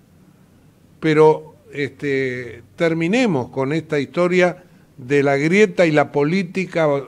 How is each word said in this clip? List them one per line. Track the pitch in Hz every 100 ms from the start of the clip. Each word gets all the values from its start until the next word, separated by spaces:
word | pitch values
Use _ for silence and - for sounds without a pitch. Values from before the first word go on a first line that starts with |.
| _ _ _ _ _ _ _ _ _ _
Pero, | 160 151 156 151 - - -
este, | 143 135 - 143 135 131 123 120 120 - -
terminemos | 170 165 165 233 247 143 117
con | 135 135
esta | 160 156 147
historia | 127 170 175 180 180 - - - _ -
de | 127 143
la | 139 139
grieta | 156 196 214 175 175
y |
la | 147 139
política, | 147 147 190 175 190 185 170 156 139